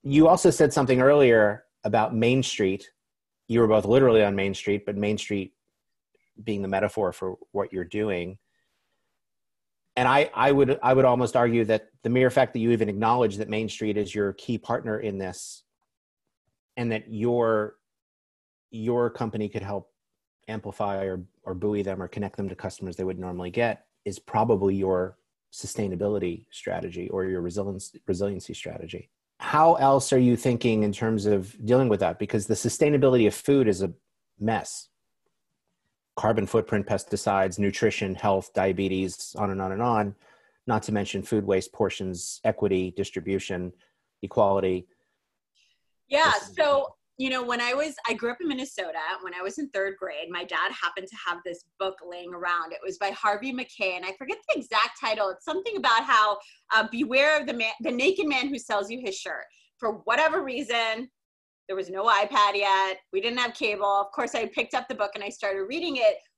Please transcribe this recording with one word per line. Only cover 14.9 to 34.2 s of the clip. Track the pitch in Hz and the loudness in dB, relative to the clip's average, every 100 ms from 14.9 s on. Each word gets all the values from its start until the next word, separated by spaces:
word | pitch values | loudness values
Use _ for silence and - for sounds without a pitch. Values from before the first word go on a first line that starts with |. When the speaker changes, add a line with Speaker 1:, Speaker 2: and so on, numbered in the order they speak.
| 107 | -4
Speaker 1:
in | 110 98 | -4 -6
this, | 92 90 - - _ _ _ _ _ _ _ _ _ _ _ - | -8 -10 -16 -18 _ _ _ _ _ _ _ _ _ _ _ -6
and | 117 | -4
that | 110 110 | -4 -6
your, | 110 120 120 113 110 107 _ _ _ _ _ _ _ _ _ _ | -4 0 2 2 2 -2 _ _ _ _ _ _ _ _ _ _
your | 113 110 120 120 | -8 -2 0 0
company | - 113 107 104 | -2 -6 -4 -6
could | 104 | -6
help | 98 101 - _ _ _ _ _ - | -6 -8 -10 _ _ _ _ _ -12
amplify | 110 101 - 101 98 | -10 -10 -6 -4 -2
or, | 98 92 90 _ | -4 -6 -12 _
or | - | -12
buoy | 92 104 104 | -4 -2 -2
them | 98 95 | -4 -6
or | 90 | -8
connect | - 101 - | -8 -8 -6
them | 98 | -8
to | |
customers | 92 98 - 92 85 | -8 -12 -10 -12 -6
they | |
would | 95 90 | -6 -6
normally | 92 90 90 | -8 -8 -6
get, | 104 120 104 _ _ 104 | -2 -2 -2 _ _ -12
is | 95 | -12
probably | - 113 117 104 98 | -4 0 2 2 2
your | 98 95 92 92 - _ _ _ | 0 0 0 -2 -8 _ _ _
sustainability | - 123 - 101 87 101 104 90 85 _ | -14 -10 -6 -6 -2 -2 -2 -4 -6 _
strategy | - 98 87 87 87 90 | -12 -8 -6 -8 -10 -6
or | 95 95 | -4 -4
your | 92 | -4
resilience, | 87 92 98 95 - - - | -4 -6 -6 -8 -12 -12 -6
resiliency | 90 101 95 - | -2 -2 -4 -12
strategy. | - - 82 85 90 - _ _ _ | -12 -12 -12 -12 -14 -16 _ _ _
How | - 151 165 | -2 6 6
else | - 135 139 - | 6 6 4 4
are | 131 | 4
you | 123 117 | 6 4
thinking | 131 117 123 110 | 2 0 2 2
in | 104 | 0
terms | 98 113 110 104 | 0 0 0 2
of | 101 92 - 107 | 0 0 -8 2
dealing | 127 127 | 4 4
with | 101 | 2
that? | 90 - | 0 -2
Because | 104 110 98 | -2 -2 -2
the | |
sustainability | 107 - - 147 147 135 127 107 | -2 -2 2 4 6 6 6 4
of | |
food | - - 143 113 | 2 2 4 4
is | 92 | 2
a | 95 - _ _ | -2 -6 _ _